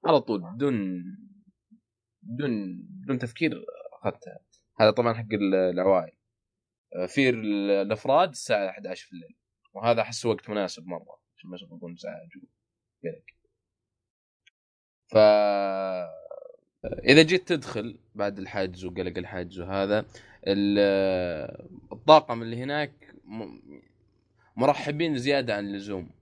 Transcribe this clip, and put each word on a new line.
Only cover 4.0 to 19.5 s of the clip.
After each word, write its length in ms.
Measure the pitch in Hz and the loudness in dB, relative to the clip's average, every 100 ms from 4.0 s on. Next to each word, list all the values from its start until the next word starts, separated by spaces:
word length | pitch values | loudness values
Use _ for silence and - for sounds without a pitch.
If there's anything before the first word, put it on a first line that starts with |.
أخذتها. 360 | - - - - _ _ _ _ | -6 -6 -14 -20 _ _ _ _
هذا 100 | 110 | 4
طبعًا 240 | 110 120 | 4 0
حق 180 | 113 113 | 0 -4
ال-، 220 | 107 101 | 0 2
العوائل. 580 | 95 92 90 95 92 80 _ _ _ _ _ _ _ _ 90 | 2 2 2 4 2 2 _ _ _ _ _ _ _ _ -8
آه، 100 | 90 | -4
في 220 | - 135 | 2 2
ال-، 420 | 117 107 104 101 | 2 -2 -2 0
الأفراد 580 | 98 98 107 131 139 185 | 0 0 -4 0 2 2
الساعة 420 | 135 - 107 98 | -2 -2 -2 -2
أحد 160 | - 98 | -6 -12
عشر 200 | 92 - | -12 -14
في 60 | |
الليل، 240 | 90 82 _ _ _ _ | -20 -20 _ _ _ _
وهذا 260 | 98 113 117 | -4 2 2
أحس 260 | 107 117 95 | 2 -2 -2
وقت 240 | 87 - | -2 -2
مناسب 360 | 104 95 - 85 | -4 -4 -6 -10
مرة، 340 | 87 - - _ _ | -12 -12 -20 _ _
عشان 140 | 90 | -18
ما 60 | 90 | -18
يسببون 360 | 92 82 87 | -18 -18 -16
إزعاج 360 | 87 - 85 85 92 90 _ _ _ _ _ | -14 -14 -14 -18 -20 -20 _ _ _ _ _
وقلق. 200 | 85 80 - _ _ _ _ _ _ _ _ _ _ _ _ _ _ _ _ _ _ | -12 -12 -20 _ _ _ _ _ _ _ _ _ _ _ _ _ _ _ _ _ _
ف-، 1120 | 110 107 104 104 101 98 98 95 92 87 80 80 - - - _ _ | 6 8 8 4 2 -2 -4 -4 -6 -8 -12 -18 -18 -20 -20 _ _
إذا 380 | - - 113 143 | -10 -6 6 8
جيت 260 | 160 180 - | 8 4 0
تدخل 500 | 165 - 113 113 104 _ | -4 -4 -8 -8 -12 _
بعد 240 | 104 101 98 | -6 -6 -4
الحجز 460 | 95 104 95 90 | -10 -6 -6 -6
وقلق 340 | 92 87 90 87 | -10 -6 -6 -6
الحجز 420 | 87 90 87 | -8 -10 -10